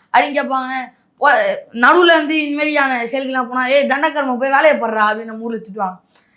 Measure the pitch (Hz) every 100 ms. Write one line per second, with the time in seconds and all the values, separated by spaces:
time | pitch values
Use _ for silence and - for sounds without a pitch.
0 | _ 240 294 285 254 262 254 262 247 _
1 | _ - 277 240 202 - - 233 247 339
2 | 349 330 294 311 294 294 302 294 269 247
3 | 233 269 262 262 233 254 254 277 254 269
4 | 311 294 262 247 269 277 311 240 226 220
5 | 214 220 226 220 226 226 214 208 190 185
6 | _ - _